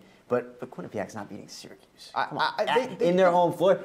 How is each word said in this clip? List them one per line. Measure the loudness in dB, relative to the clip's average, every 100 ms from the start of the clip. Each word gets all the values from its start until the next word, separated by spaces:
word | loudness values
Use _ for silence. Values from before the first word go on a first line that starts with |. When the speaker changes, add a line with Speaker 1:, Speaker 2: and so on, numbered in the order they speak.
| -16 _ -2
Speaker 1:
But, | -2 -2 -12
but | -16
Quinnipiac's | -12 -10 -6 -6
not | -8 -12
beating | -14 -16
Syracuse. | -18 -18 -20 _ -20 -10 -6
Speaker 2:
I, | -4
Speaker 1:
Come | -2
on. | -2 -2
Speaker 2:
I, | 0
they, |
Speaker 1:
At, | 0 -2 0
Speaker 2:
they, | 2
Speaker 1:
in | 4
their | 6
Speaker 2:
they, |
Speaker 1:
home | 6 2
floor, | 2 2 2